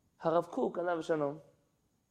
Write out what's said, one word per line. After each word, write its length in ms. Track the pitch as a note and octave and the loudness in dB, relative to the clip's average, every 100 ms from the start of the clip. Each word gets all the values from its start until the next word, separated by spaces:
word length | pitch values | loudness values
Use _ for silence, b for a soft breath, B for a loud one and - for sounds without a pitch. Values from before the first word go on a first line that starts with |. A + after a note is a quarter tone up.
| _ _ | _ _
Harav 260 | E3 E3 E3 | 2 2 2
Kook, 280 | - A#3 F3+ | -2 -2 0
Alav 280 | F3 E3+ D#3 | -2 -2 0
Shalom, 300 | D#3 C#3+ D#3 - _ _ _ _ _ _ | 0 0 -4 -12 _ _ _ _ _ _